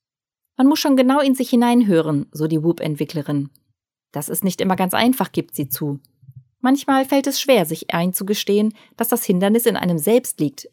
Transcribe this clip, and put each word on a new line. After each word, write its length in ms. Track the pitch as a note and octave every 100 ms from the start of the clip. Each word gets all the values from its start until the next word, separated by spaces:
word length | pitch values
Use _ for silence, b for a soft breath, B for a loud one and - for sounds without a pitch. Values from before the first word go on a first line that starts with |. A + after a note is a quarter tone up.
| _ _ _ _ _ -
Man 80 | C4
muss 140 | D#4
schon 160 | D#4 C4+
genau 240 | B3+ C#4
in 160 | C#4 C4
sich 160 | B3+
hineinhören, 760 | A#3+ A#3+ A#3+ G#3+ E3 D#3 C#3+ -
so 160 | D3+ D#3
die 160 | D#3+
Whoop-Entwicklerin. 880 | D#3+ E3 - D3 D3+ D#3+ C#3+ D3 C#3+ - _ _ _ _ _
Das 160 | C#3+ D3+
ist 160 | F#3
nicht 160 | F#3+ -
immer 160 | F#3+ F#3
ganz 200 | F#3 -
einfach, 360 | A#3+ B3+ F3+
gibt 220 | - -
sie 160 | - C#3
zu. 300 | - D3 C#3+ - _ - - - _
Manchmal 440 | B3 C#4 - C4+ C4
fällt 200 | C#4 C#4
es 160 | C4+
schwer, 240 | - B3 D#3+
sich 260 | D#3+ -
einzugestehen, 840 | E3+ F3+ F3+ F#3+ G#3 - G3+ G#3+ b b -
dass 120 | A3+
das 180 | A#3+ -
Hindernis 400 | F3+ G3 A3+ A#3+
in 100 | G3
einem 220 | F3+ E3+
selbst 420 | D#3 A#3+ B3 -
liegt, 300 | D3 - -